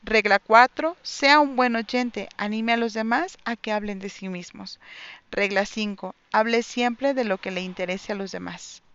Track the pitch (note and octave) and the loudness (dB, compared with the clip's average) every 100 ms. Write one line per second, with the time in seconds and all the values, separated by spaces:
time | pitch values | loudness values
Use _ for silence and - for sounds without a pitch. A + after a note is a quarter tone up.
0 | - A3 G#3 G3 - A3+ B3+ - D#4 F4+ | 2 2 4 2 8 8 8 4 -4 -4
1 | - - C#4 D4+ C#4+ B3+ B3 A3+ G#3+ B3 | -14 0 6 6 6 4 2 2 -2 -2
2 | B3 G#3+ - - G#3 G#3+ A3+ A#3 A#3 A3 | -2 -4 -10 -6 -4 -2 0 0 0 -2
3 | A3 B3 F4+ - - A#3 - G#3+ G#3 F#3+ | 0 0 -2 -8 -8 -8 -4 -4 -4 -8
4 | G3 - F#3+ F3+ F3 - G3 - - - | -10 -10 -10 -10 -12 -16 -16 -16 -20 -20
5 | - - _ - G3+ G3 G#3 - G#3 G3 | -20 -20 _ -2 0 0 -2 -4 -6 -6
6 | F#3 - _ G#3+ A3 A#3 A#3 A#3+ A#3+ A#3 | -12 -14 _ 0 2 0 0 -2 -2 0
7 | C#4 C4 A3 F#3+ F#3+ F#3 F#3 F3+ F3+ G3 | -2 0 -2 -2 -4 -6 -8 -6 -6 -6
8 | - G#3 G3 F3+ F3 F3 - - _ | -6 -8 -6 -8 -10 -12 -16 -20 _